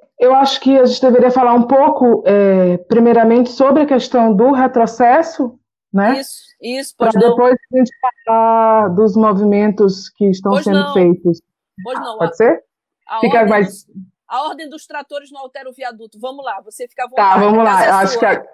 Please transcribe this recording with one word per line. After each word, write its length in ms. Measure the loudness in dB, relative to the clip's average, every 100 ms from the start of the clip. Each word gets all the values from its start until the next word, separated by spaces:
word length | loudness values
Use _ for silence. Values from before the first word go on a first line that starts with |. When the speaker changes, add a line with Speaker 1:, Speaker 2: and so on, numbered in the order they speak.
| _ -2
Speaker 1:
eu 160 | 2
acho 260 | 2 0 0
que 160 | 0 2
a 80 | 2
gente 160 | 2
deveria 280 | 2 4 2
falar 220 | 2 2
um 140 | 2 2
pouco, 580 | 2 2 2 2 2 2
é, 520 | 2 2 2 0 -2
primeiramente, 720 | -2 2 4 4 4 2 0
sobre 320 | 0 2 2
a 40 | 2
questão 480 | 0 0 0 2
do 160 | 2 2
retrocesso, 1040 | 2 0 0 -2 0 2 2 0 -6 -8 -10 _ _ _
né? 260 | -2 0 -2
Speaker 2:
Isso, 220 | -6 -18 -20 _
isso, 340 | -12 -10 -12 -4
Speaker 1:
Pra 140 | -2
Speaker 2:
pois 120 | 2
não. 80 | 2
Speaker 1:
depois 240 | 2 0
a 220 | 0 _ -2
gente 140 | -2 -2 -8 -6 -2
falar 640 | 0 0 2 2 0 0
dos 260 | 0 0
movimentos 960 | 2 0 0 0 0 0 0 0 -2 -12
que 220 | -4 -2
estão 220 | -2 -2
Speaker 2:
Pois 120 | -2
Speaker 1:
sendo 160 | 0 -2
Speaker 2:
não. 140 | 0
Speaker 1:
feitos. 460 | 0 0 0 -2 -6 _ _ _ -20
Speaker 2:
Pois 160 | -14 -12
não, 160 | -12 -6
Speaker 1:
Pode 160 | -6
Speaker 2:
a, 20 |
Speaker 1:
ser? 300 | 0 0 -2 -6 _ _ _ -14
Speaker 2:
a 140 | -6
Speaker 1:
Fica 180 | -2 0
Speaker 2:
ordem 120 | 0
Speaker 1:
mais 160 | 0 -2
Speaker 2:
dos, 200 | -6 _ -20 -20 _ _
a 140 | -10
ordem 240 | -10 -12 -16
dos 180 | -20 -18
tratores 440 | -16 -14 -16 -16
não 80 | -20
altera 280 | -20 -20 -20
o 60 |
viaduto. 440 | -16 -16 -16 -20 -16
Vamos 240 | -14 -12
lá, 160 | -12 -12
você 260 | -16 -18 -16
fica 180 | -12
à 40 | -8
Speaker 1:
Tá, 260 | 0 2
Speaker 2:
vontade, 100 | 2
Speaker 1:
vamos 140 | 2 2
Speaker 2:
a 40 |
Speaker 1:
lá. 60 | 2
Speaker 2:
casa 120 | 2
é 40 | 2
Speaker 1:
Eu 60 |
acho 240 | 2 0 0
que 80 | -2
Speaker 2:
sua. 200 | -2 -6